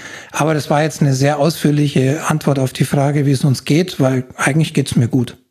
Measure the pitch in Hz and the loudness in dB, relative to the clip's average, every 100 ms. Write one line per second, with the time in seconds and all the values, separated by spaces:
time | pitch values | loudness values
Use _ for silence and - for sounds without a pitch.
0 | - - - - 147 156 - 147 156 - | -18 -18 -10 -2 0 0 0 0 0 0
1 | 147 131 139 147 151 156 151 147 147 139 | 0 2 0 2 0 0 0 2 2 2
2 | 131 143 - 156 - 135 131 - 139 143 | 0 0 -2 -2 0 0 -2 -2 0 0
3 | 139 147 143 135 156 123 - 147 185 - | 0 0 0 2 2 0 0 0 0 0
4 | 131 131 127 - - 147 160 - 131 - | 0 0 -4 -4 -2 0 0 -2 0 0
5 | 117 135 120 - _ | 2 0 -2 -8 _